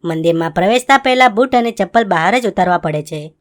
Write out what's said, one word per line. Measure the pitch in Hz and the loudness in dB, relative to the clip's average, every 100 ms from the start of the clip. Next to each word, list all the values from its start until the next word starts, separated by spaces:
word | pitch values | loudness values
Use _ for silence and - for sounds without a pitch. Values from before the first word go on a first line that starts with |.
મંદિરમાં | 170 160 165 165 165 | -6 -2 0 0 -2
પ્રવેશતા | 160 185 247 254 269 | 0 0 0 2 0
પહેલા | 262 254 254 | 2 2 2
બૂટ | 202 262 254 | 2 0 2
અને | 233 | 0
ચપ્પલ | 226 185 233 | -4 -2 0
બહાર | 214 175 165 247 | 0 0 0 0
જ | 233 | -2
ઉતારવા | 180 180 175 | 0 0 0
પડે | 165 151 | -2 -6
છે. | 151 156 151 _ | -8 -12 -14 _